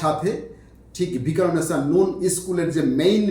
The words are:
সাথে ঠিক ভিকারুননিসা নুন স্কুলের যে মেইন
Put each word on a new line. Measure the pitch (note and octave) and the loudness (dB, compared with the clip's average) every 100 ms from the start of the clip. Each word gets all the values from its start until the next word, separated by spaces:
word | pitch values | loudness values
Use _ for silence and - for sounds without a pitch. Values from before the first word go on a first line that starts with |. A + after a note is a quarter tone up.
সাথে | D#3 D3 F3 - - - - - - - | -2 -2 -2 -4 -10 -18 -20 -20 -20 -6
ঠিক | F3+ B2+ B2+ | -4 -2 -2
ভিকারুননিসা | D#3 F3+ E3 D#3+ D3+ C#3+ | 0 2 0 0 -2 2
নুন | F3 F#3+ - F3+ | 2 2 0 -2
স্কুলের | - F#3 F3 E3 D#3 | -2 -4 -2 0 0
যে | C3 C3 | 0 2
মেইন | F3 G#3+ G#3 | 4 4 2